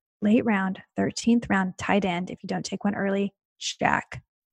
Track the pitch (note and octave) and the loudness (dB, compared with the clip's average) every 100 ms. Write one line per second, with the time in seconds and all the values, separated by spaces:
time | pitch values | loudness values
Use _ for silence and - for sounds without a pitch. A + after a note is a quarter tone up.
0 | _ - G#3 A#3 A#3 G3+ F#3+ F#3+ - - | _ -4 2 4 4 0 0 -4 -10 -4
1 | G3 - - A#3 - G3 F#3 - - G3+ | -2 0 2 2 2 0 0 -4 0 2
2 | F#3+ F3 F#3 - F#3 F#3 - F#3+ G3+ G#3 | 2 -2 -6 -10 -6 -6 -4 -4 -4 -2
3 | G3 G3 G3+ _ _ _ - - - - | -2 -2 -2 _ _ _ -10 -2 0 0
4 | - B2 - _ _ | -2 -14 -16 _ _